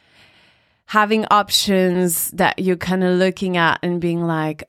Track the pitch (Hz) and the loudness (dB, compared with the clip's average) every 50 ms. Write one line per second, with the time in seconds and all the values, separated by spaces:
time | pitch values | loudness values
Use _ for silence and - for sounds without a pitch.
0 | _ _ _ _ - _ _ _ _ _ _ _ _ _ _ _ _ - - 214 | _ _ _ _ -20 _ _ _ _ _ _ _ _ _ _ _ _ -2 0 0
1 | 214 208 220 220 214 - - 208 202 208 - - - 202 196 185 185 185 175 180 | 2 2 2 0 2 2 2 2 2 2 -2 -2 0 2 2 2 2 2 2 2
2 | 185 180 165 - - - - 175 180 156 - - 185 185 180 170 - 180 185 185 | 0 0 0 -2 -6 -6 -2 0 0 0 0 0 -2 -2 -2 -2 -2 -2 -2 0
3 | 185 180 180 180 190 185 180 - 196 185 180 175 165 160 - - - 175 175 175 | 2 2 2 2 2 0 0 -2 -4 -2 0 2 2 2 0 0 -2 -4 -4 -2
4 | 165 170 165 170 170 165 160 160 156 156 151 151 - | -2 -2 -2 -2 -2 -2 -2 -2 -4 -6 -6 -8 -4